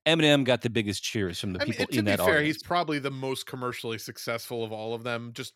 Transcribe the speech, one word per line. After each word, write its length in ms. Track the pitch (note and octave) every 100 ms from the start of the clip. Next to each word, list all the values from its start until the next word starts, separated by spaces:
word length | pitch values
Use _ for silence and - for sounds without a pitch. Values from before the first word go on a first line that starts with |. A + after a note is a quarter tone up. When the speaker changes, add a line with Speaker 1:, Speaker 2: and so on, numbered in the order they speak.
| -
Speaker 1:
Eminem 360 | E3 D3+ C#3+ B2+
got 160 | A#2+
the 80 | A#2+
biggest 340 | A2+ G#2 F#2+
cheers 360 | - A2+ F#2 E2+
from 140 | G2+
the 60 | F2+
Speaker 2:
I 60 | -
mean, 80 |
Speaker 1:
people 120 | - B2+
Speaker 2:
and 40 |
to 60 | B2
Speaker 1:
in 60 | G#2
Speaker 2:
be 60 |
Speaker 1:
that 80 | G2
Speaker 2:
fair, 160 | - D#3
Speaker 1:
audience. 80 |
Speaker 2:
he's 140 | D3+ D3+
probably 400 | - F3 D#3+ D3
the 100 | C#3
most 380 | C3+ C3+ C3 -
commercially 500 | C3 B2 A#2+ A#2+ A2
successful 640 | - - - A#2 - A#2+
of 80 | A2
all 220 | A2 A2
of 100 | A#2
them, 280 | A#2+ A#2 A#2+
just 200 | A#2 B2+